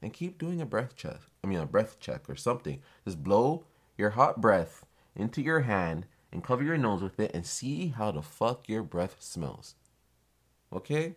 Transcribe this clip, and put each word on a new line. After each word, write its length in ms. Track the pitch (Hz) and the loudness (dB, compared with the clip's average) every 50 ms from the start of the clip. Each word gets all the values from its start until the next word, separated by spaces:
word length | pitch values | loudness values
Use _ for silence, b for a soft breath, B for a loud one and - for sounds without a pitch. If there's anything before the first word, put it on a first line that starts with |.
and 120 | - 113 | -12 -12
keep 260 | - - 165 180 185 - | -8 -6 -8 -8 -6 -6
doing 220 | 156 165 180 170 | -6 -6 -4 -4
a 60 | 160 | -4
breath 280 | - - 107 123 127 - | -2 -2 -2 -2 -2 -8
check. 240 | - - 78 - - - _ _ _ | -10 -10 -10 -10 -10 -16 _ _ _
I 60 | - 98 | -4 -2
mean, 100 | 95 85 | -2 -2
a 80 | 78 | -2
breath 320 | 73 80 101 110 110 - _ | 2 2 2 2 2 -4 _
check 320 | - - 65 67 - - | -8 -8 -8 -8 -8 -10
or 60 | 69 | -12
something. 440 | - - 117 123 - - 76 71 67 B B B B B | -4 -2 -2 -2 -2 -4 -6 -8 -8 B B B B B
Just 200 | 101 92 78 71 | -8 -8 -6 0
blow 400 | 92 101 107 120 139 160 170 b b b b b b b - | 4 6 6 6 6 2 0 b b b b b b b 0
your 120 | 104 104 | 0 0
hot 300 | 104 120 135 165 - - | 6 6 4 4 6 4
breath 460 | 107 110 101 92 82 - - - - _ b b b b b | 6 6 6 6 4 0 -6 -20 -20 _ b b b b b
into 260 | - 101 117 - - | -4 -4 -2 -2 -2
your 200 | 135 156 160 160 | 0 2 2 2
hand 440 | 135 120 104 95 87 85 80 80 - b b b b b - | 2 4 2 2 2 0 -2 -4 -6 b b b b b -10
and 100 | 87 - | -8 0
cover 200 | - 127 123 143 | 0 0 2 2
your 120 | 151 165 | 0 2
nose 240 | 160 127 110 104 87 | 2 2 2 2 0
with 180 | 98 95 - - | -2 -4 -2 -2
it 100 | 107 - | -2 0
and 140 | - 85 90 | 0 -4 -6
see 420 | - - - - 127 147 160 185 170 | -6 -8 -6 -4 -4 -4 -2 -2 -4
how 220 | 127 110 107 107 | -2 -2 -2 -2
the 100 | 101 - | -2 -4
fuck 480 | 151 - - - 113 113 104 - - - | -8 -10 -4 0 0 0 0 -2 -6 -4
your 140 | 107 113 | -4 -4
breath 340 | 107 - - 87 90 95 - _ | -4 -4 -2 -2 -2 -2 -4 _
smells. 560 | - - - 87 80 67 - - - - - _ _ _ _ _ _ _ _ _ _ _ _ _ _ _ _ _ _ _ | -16 -12 -8 -6 -6 -6 -8 -10 -16 -20 -20 _ _ _ _ _ _ _ _ _ _ _ _ _ _ _ _ _ _ _
Okay? 420 | - 90 - - 143 151 160 170 185 | -10 -10 -6 -2 -2 -2 -2 -4 -6